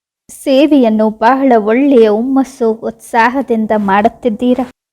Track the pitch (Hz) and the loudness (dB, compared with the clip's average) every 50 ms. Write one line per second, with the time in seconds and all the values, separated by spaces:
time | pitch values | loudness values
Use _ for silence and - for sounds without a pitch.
0 | _ _ _ _ _ - - - - 294 262 262 311 285 302 269 240 220 220 214 | _ _ _ _ _ -20 -20 -10 -4 0 2 2 2 2 2 2 2 2 0 0
1 | 220 220 214 - 220 233 269 269 277 269 240 220 202 214 220 254 285 285 269 233 | -2 -2 -2 0 0 0 0 2 2 2 2 2 0 0 0 0 0 2 4 4
2 | 220 214 208 220 240 269 269 269 254 - - - 240 226 220 226 - 226 - - | 4 4 2 0 -2 -2 -2 -2 -2 -4 -6 -4 -4 -4 -4 -4 -8 -10 -12 -12
3 | - - - 233 226 247 247 277 254 - 233 220 220 214 220 214 208 196 190 208 | -14 -6 -2 0 0 0 -2 -4 -4 -4 -4 -4 -2 -2 -2 -2 0 0 0 0
4 | 208 233 - - - 247 208 - 247 247 247 269 247 - - _ _ _ | 0 -2 -6 -4 -4 -6 -4 -2 -2 -2 0 -2 -4 -8 -12 _ _ _